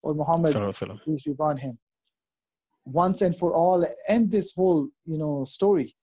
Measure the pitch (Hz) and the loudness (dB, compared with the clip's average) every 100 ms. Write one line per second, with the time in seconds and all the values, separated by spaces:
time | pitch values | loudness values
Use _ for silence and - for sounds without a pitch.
0 | 156 151 147 165 165 135 101 95 95 110 | -4 -4 0 2 2 2 -2 -4 -10 -8
1 | 156 151 151 139 151 139 131 117 _ _ | -6 -6 -6 -2 -2 -2 -8 -12 _ _
2 | _ _ _ _ _ _ _ _ - 135 | _ _ _ _ _ _ _ _ -4 0
3 | 185 190 185 165 175 165 175 180 165 - | 2 2 0 0 0 2 4 2 0 -4
4 | - 226 214 202 175 - 185 165 139 _ | 0 2 2 0 -2 0 2 2 0 _
5 | 165 156 151 143 131 - 196 190 123 _ | -8 -4 -2 -4 -6 0 2 2 0 _